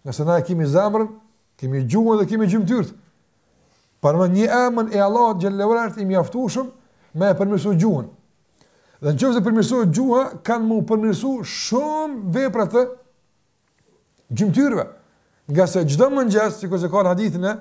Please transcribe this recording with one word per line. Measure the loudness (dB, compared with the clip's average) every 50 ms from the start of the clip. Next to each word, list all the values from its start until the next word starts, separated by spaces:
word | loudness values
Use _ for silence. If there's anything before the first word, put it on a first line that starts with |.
| -12
Nëse | -10 -6 -4 0
na | 0 2 0
e | 0
kemi | 0 -2 0 0 2
zemrën, | 2 2 2 2 2 0 -2 -2 -6 -14 _ _ _ _ _ _ _ -10
kemi | -6 -4 -4 -2 -2
gjuhën | 0 2 2 2 4 4 2
dhe | 2 0
kemi | 0 0 0
gjymtyrt. | 2 2 2 0 0 0 0 -2 -4 -6 -16 _ _ _ _ _ _ _ _ _ _ _ _ _ _ _ _ _ _ _ _
Por | 0 2 2
me | 4 2 2
një | 2 2 2
emën | 2 2 2 2 2 0 0 -2 0 0
e | 2 2
Allah | 2 4 4 2 2 2
xhallahu | 0 -2 -2 -2 0 0 2 2
ala | 0 0 -4
është | -4 -4 -4
i |
mjaftueshëm | 0 0 0 0 0 -2 -4 -4 -4 -4 -4 -6 -6 -10 -20 _ _ _ _ _ _ -4 0
me | 2 2
e | 2
përmirësu | 2 0 0 0 0 0 0 2
gjuhën. | 2 2 2 0 0 -4 -8 -12 _ _ _ _ _ _ _ _ _ _ _ _ _ _ _ _ -6
Dhe | -4 -2 0
në | 0
qoftë | 0 0 0
se | 0 0
përmirësohet | 2 2 2 2 0 0 0 2 2 2
gjuha, | 2 2 2 2 2 0 -2 -6 -8 -4
kanë | -4 -2 -2 0
mu | 0 0 -2 0
përmirësu | 0 0 0 0 0 -2 -2 -2 -4 -4 -6 -8
shumë | -10 -10 -8 -6 -4 -2 -2 -2 -2 -4 -4 -4 -6 -8 -8 -6 -4 -2
vepra | -2 -2 -2 -2 -2 -2 0
të | 2 0 0 0 -4 -14 _ _ _ _ _ _ _ _ _ _ _ _ _ _ _ _ _ _ _ _ _ _ _ _ _ -8 -4
gjymtyrve. | -2 0 0 2 2 2 2 0 -2 -4 -6 -10 -20 _ _ _ _ _ _ _ _ _ -2
Nga | 0 2 2
se | 2 2 0 0
çdo | 0 2 2 2 2 2
mëngjes, | 0 0 2 2 2 2 0 -2 -6
sikur | -8 -6 -4 -4
se | -4 -2
ka | 0 0 2
në | 2 0
hadithin | 0 -2 -2 -2 -2 -4
e | -4 -4 -6